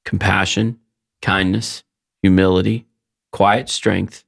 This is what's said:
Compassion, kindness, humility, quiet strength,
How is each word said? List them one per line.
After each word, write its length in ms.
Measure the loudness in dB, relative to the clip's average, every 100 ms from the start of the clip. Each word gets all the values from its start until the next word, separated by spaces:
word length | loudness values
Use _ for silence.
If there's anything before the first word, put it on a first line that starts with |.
| -8
Compassion, 760 | -4 0 0 -2 -2 -4 -4 _ _ _ _
kindness, 640 | -4 -2 0 -2 -6 -12 _ _ _ _
humility, 640 | 2 4 4 2 0 -4 -8 _ _ _ _
quiet 360 | 0 2 2 -2
strength, 560 | -4 -2 -2 -4 -10